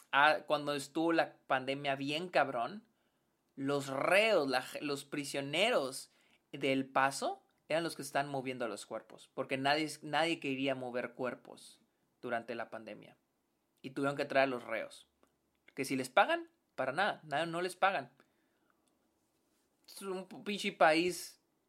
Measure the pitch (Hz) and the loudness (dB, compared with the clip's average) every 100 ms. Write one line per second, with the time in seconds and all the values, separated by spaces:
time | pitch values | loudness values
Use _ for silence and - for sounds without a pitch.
0 | - 135 151 - - 147 143 147 139 165 | 0 6 6 6 0 -2 0 -4 -4 0
1 | 165 165 143 - - 135 127 139 143 135 | 2 4 2 -2 -2 0 0 -2 -2 -2
2 | 139 151 180 170 135 127 120 208 - _ | -2 -4 0 2 2 0 -4 -8 -16 _
3 | _ _ _ _ _ - 139 143 135 135 | _ _ _ _ _ -6 -2 0 -2 0
4 | 151 190 220 190 135 127 - - 147 143 | 4 6 6 4 4 0 -2 -6 -6 -6
5 | - 151 139 143 139 156 220 208 131 - | -6 -8 -6 -6 -2 2 2 2 0 -6
6 | - _ _ _ _ 143 139 135 131 139 | -14 _ _ _ _ -2 0 0 0 2
7 | 135 139 311 392 _ _ - 156 165 - | 2 2 -4 -6 _ _ -2 -2 -2 -6
8 | 135 143 143 139 131 127 117 101 - 113 | -4 -2 -2 -4 -6 -4 -6 -6 -10 -12
9 | - - - - 127 135 139 151 151 - | -12 -20 -12 -8 -4 0 2 2 0 -6
10 | 151 147 165 165 143 131 135 131 123 120 | -2 0 0 0 -2 -2 -2 -2 -4 -4
11 | 117 - 127 - - - - - _ _ | -6 -4 -6 -6 -12 -20 -20 -20 _ _
12 | _ _ 127 117 117 117 113 110 110 110 | _ _ -6 -6 -4 -8 -10 -12 -14 -16
13 | - - _ _ _ _ _ _ 135 139 | -18 -20 _ _ _ _ _ _ -10 -2
14 | 139 143 135 135 135 120 113 110 - - | -2 0 2 4 4 2 -6 -6 -8 -12
15 | - _ _ _ _ _ _ - 131 131 | -20 _ _ _ _ _ _ -6 -4 -4
16 | 127 196 247 339 330 _ _ - 127 147 | 2 4 4 2 -4 _ _ -6 -2 0
17 | 202 139 156 143 170 165 180 - 190 175 | -2 -2 -4 -4 -2 -4 -6 2 2 2
18 | 131 _ _ _ _ _ _ _ _ _ | -4 _ _ _ _ _ _ _ _ _
19 | _ _ _ _ _ _ _ _ - - | _ _ _ _ _ _ _ _ -20 -12
20 | 196 185 190 156 208 202 202 - 170 160 | -8 -8 -8 -10 -6 -4 -2 6 8 8
21 | 180 170 - - _ _ | 4 0 -8 -16 _ _